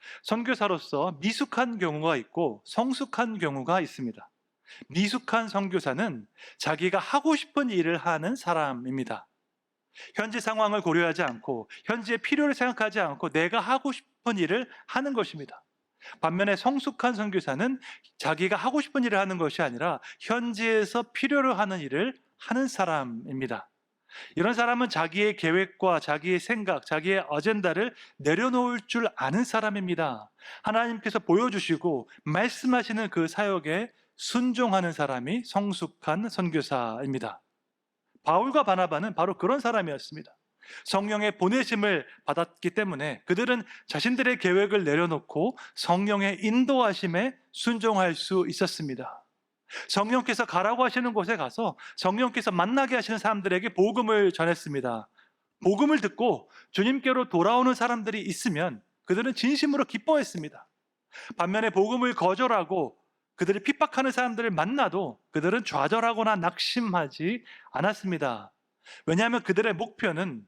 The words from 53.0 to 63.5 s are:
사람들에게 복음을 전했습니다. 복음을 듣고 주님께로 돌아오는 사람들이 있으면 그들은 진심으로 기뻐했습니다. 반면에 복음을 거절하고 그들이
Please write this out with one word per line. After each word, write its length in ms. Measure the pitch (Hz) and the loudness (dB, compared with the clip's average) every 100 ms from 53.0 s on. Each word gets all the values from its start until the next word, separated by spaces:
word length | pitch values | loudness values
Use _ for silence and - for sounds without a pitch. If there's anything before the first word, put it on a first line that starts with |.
| 214 220 | -2 -2
사람들에게 560 | 208 208 190 180 220 - | 0 0 0 0 0 2
복음을 560 | 208 220 220 214 196 | 4 4 2 4 4
전했습니다. 760 | 170 165 165 165 139 123 113 104 _ _ _ _ _ | 4 0 0 -2 -4 -2 -4 -8 _ _ _ _ _
복음을 380 | 180 202 294 302 | 2 4 4 4
듣고 480 | 196 - 233 156 - - - | 0 0 0 0 -6 -20 -4
주님께로 580 | - 220 269 262 254 254 | 0 2 2 0 0 2
돌아오는 420 | 170 190 247 254 247 | 2 4 4 4 2
사람들이 440 | 240 240 214 220 | 0 -2 -4 -4
있으면 600 | 196 175 233 151 175 110 _ _ - | -4 -4 -2 0 -2 -6 _ _ -2
그들은 300 | 185 247 - | 0 0 0
진심으로 500 | 240 285 302 285 - | 0 2 2 2 0
기뻐했습니다. 800 | 220 - 302 - 175 151 - - _ _ _ _ - - - | -2 2 2 2 -6 -10 -14 -20 _ _ _ _ -20 -8 -4
반면에 320 | 175 208 220 | 0 0 2
복음을 460 | 190 214 247 247 226 | 2 2 2 0 2
거절하고 840 | 180 190 254 214 156 185 131 - _ _ _ - | 2 2 2 2 0 -2 -4 -8 _ _ _ -2
그들이 260 | 180 | 0